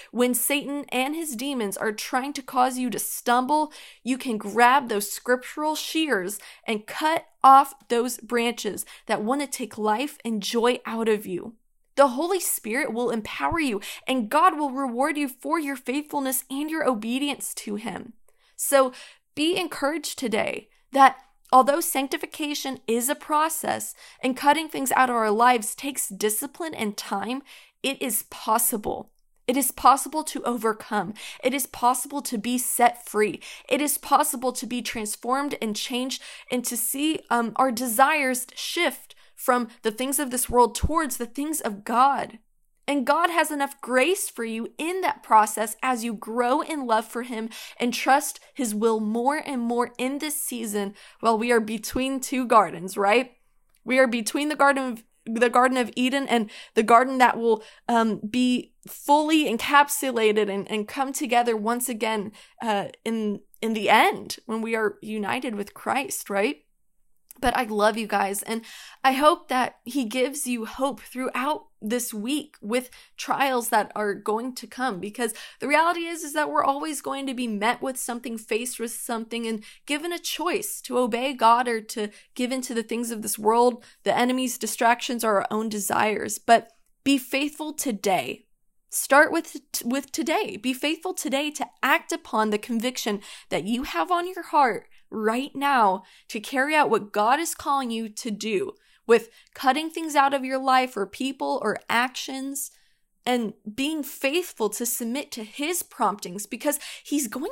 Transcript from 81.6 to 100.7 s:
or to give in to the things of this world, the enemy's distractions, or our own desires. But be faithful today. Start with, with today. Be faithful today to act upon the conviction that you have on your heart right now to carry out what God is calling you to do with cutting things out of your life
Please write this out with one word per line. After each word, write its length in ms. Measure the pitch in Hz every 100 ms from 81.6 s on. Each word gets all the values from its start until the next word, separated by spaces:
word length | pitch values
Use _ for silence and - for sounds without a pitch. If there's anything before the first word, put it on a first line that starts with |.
| 247
or 140 | 226
to 280 | 220 226 208 - _ -
give 160 | 247
in 100 | 262
to 140 | 254 233
the 80 |
things 260 | 226 226 233
of 140 | 220
this 160 | 214 -
world, 440 | 214 233 247 240 - _
the 120 | 202 196
enemy's 440 | 247 254 254 -
distractions, 640 | 220 - 233 240 - 240
or 140 | 226 196
our 100 | -
own 180 | 214 220
desires. 680 | 208 190 - 214 208 - -
But 340 | - 226 214 _ _ _
be 140 | 269 277
faithful 560 | - 269 294 - 302
today. 720 | 302 277 202 202 170 123 - _ _ _ _ _
Start 400 | - - 277 311
with, 260 | 330 - - _ -
with 280 | 233 269 -
today. 460 | - 262 359 415 208
Be 160 | 254
faithful 420 | 254 294 330 370 359
today 340 | 302 269 302
to 140 | 294 - -
act 300 | 262 320 -
upon 400 | 330 - 214 214
the 80 | 214
conviction 640 | 226 226 247 254 214 202 - - -
that 140 | 175
you 200 | 185 240
have 280 | 294 339 320
on 160 | 349 359
your 160 | 370
heart 420 | - 311 254 185 - - _
right 380 | 220 214 240 277
now 500 | 269 285 262 202 190 - - _
to 100 | 226
carry 340 | - 269 285
out 160 | 311 254
what 220 | 220 202
God 260 | 208 214 285
is 160 | 330
calling 380 | - 311 277 247
you 160 | 226 220
to 240 | 214 240
do 400 | 208 220 196 - - _ _ -
with 240 | 226 226 - _
cutting 360 | - 269 269 320
things 260 | 339 320 285
out 180 | 277
of 120 | 269 262
your 120 | 262
life 380 | 269